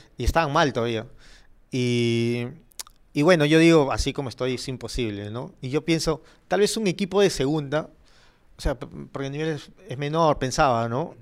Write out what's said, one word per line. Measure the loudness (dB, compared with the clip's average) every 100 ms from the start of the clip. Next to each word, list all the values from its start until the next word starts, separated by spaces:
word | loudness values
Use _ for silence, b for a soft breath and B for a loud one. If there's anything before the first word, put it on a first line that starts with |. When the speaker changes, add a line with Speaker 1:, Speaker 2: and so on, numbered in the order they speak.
| -14 -6
Speaker 1:
Y |
estaban | -2 0 2
mal | 2 2
todavía. | 0 -2 -4 -8 -18 b b b -20 _
Y, | -2 0 0 2 0 0 -2 -6 -12 _ -18 -18 _ _
y | 0
bueno, | 4 6 6
yo | 6
digo, | 8 6 4
"Así | 0 -4
como | -4 -8
estoy, | -4 -4 -4
es | -8
imposible", | -10 -8 -6 -4 -6 -8
¿no? | -10 -12 -12
Y | -6
yo | -4
pienso, | 0 -2 0 -4 b b _
tal | 0
vez | 0 0
un | -4
equipo | -2 -2 2
de | 2
segunda, | 2 -2 -2 -2 -4 -6 _ b b b b b -8
o |
sea, | -6 -6
p-, | -10 -16 -14
porque | -10 -8
el |
nivel | -6 -6
es, | -6 -12 -20 -14
es | -8
menor, | -4 2 2 2
pensaba, | -2 2 2 2 0
¿no? | -4
Speaker 2:
Ujú. | -6 -12